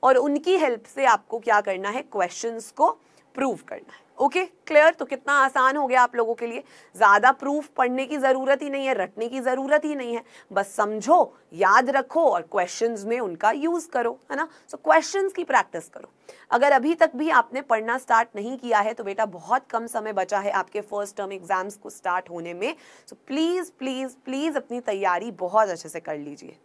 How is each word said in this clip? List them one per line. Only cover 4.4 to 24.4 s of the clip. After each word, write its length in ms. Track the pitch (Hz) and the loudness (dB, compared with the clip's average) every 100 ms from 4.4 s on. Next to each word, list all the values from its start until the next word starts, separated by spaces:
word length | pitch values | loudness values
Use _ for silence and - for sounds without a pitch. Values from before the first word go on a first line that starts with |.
| 370 _ - | -4 _ 2
क्लियर? 240 | 302 311 | 6 6
तो 120 | 339 277 | 4 -8
कितना 280 | 262 277 | -6 0
आसान 440 | 285 269 269 262 285 | 2 2 4 2 2
हो 80 | 269 | 2
गया 140 | 254 | 4
आप 140 | 247 247 | 4 2
लोगों 180 | 226 | -2
के 140 | 233 233 | -2 -6
लिए, 160 | 240 - - _ - | -8 -14 -20 _ 2
ज़्यादा 360 | 208 202 240 | 4 6 6
प्रूफ 360 | 262 277 294 294 - | 4 -2 -4 -4 0
पढ़ने 280 | 247 254 262 | 0 0 -4
की 120 | 294 | 0
ज़रूरत 440 | 262 262 262 277 | 2 2 2 0
ही 80 | 294 | 0
नहीं 160 | 277 269 | -4 -2
है, 60 | |
रटने 340 | 233 180 - 233 | -2 -4 -6 -6
की 100 | 262 | -4
ज़रूरत 440 | 247 254 269 302 302 | -4 -4 0 0 0
ही 100 | 294 | -6
नहीं 200 | 240 233 | -6 -8
है, 60 | 233 - _ | -10 -20 _
बस 220 | 190 196 - | -4 -4 -2
समझो, 580 | 208 214 220 349 269 - _ | -2 -2 4 4 4 -2 _
याद 360 | 160 190 220 254 | 0 6 6 6
रखो 360 | 269 254 320 311 | 0 0 2 2
और 160 | 185 165 | 2 -2
क्वेश्चंस 540 | 202 180 - 233 226 196 | -2 -2 -2 -2 -2 -4
में 140 | 240 | -4
उनका 320 | 214 170 208 | -4 0 0
यूज़ 360 | 277 311 339 320 | 0 -2 -2 -4
करो, 300 | 262 233 - _ | -2 -2 -6 _
है 60 | 277 | -6
ना। 100 | 320 - _ | -6 -8 _
So 80 | - | -8
क्वेश्चंस 560 | 311 311 311 392 392 | 4 4 4 -2 -2
की 100 | 381 | -4
प्रैक्टिस 440 | 339 254 190 170 - | 2 2 2 -8 -12
करो। 220 | - - _ - - _ | -18 -20 _ -20 -20 _
अगर 200 | 240 285 | 2 4
अभी 220 | 269 269 330 | 4 2 2
तक 200 | 320 247 | 2 2
भी 140 | 311 | 2
आपने 300 | 285 233 254 | 2 2 -6
पढ़ना 360 | 277 226 220 247 | -2 -2 0 -4
स्टार्ट 320 | - 226 233 208 | 2 0 0 -6
नहीं 220 | 214 262 | -8 -8
किया 220 | 247 214 | 0 0
है 140 | 208 | 0
तो 100 | 226 | -4
बेटा 220 | 196 202 220 | -8 -4 -4
बहुत 380 | 175 175 254 _ | -6 -2 -2 _
कम 180 | 226 233 | -8 -6
समय 260 | 233 214 | -8 -4
बचा 260 | 202 180 202 | -4 -2 -2
है 120 | 202 | -2
आपके 300 | 202 185 214 | -2 -4 -8
फर्स्ट 340 | 208 208 202 208 | -8 -8 -8 -8
टर्म 160 | 196 | -10
एग्जाम्स 440 | 196 170 185 190 196 | -10 -4 -4 -4 -10
को 120 | - | -16
स्टार्ट 400 | - 190 180 180 | -10 -4 -4 -6
होने 240 | 170 170 | -12 -10
में। 220 | 175 226 330 - - - | -6 -6 -6 -18 -20 -20
So 80 | - _ | -20 _
प्लीज, 440 | 277 330 359 330 | -2 -2 -2 -6
प्लीज, 440 | _ 262 254 262 254 - | _ -8 -6 -8 -10 -8
प्लीज 320 | 262 | -4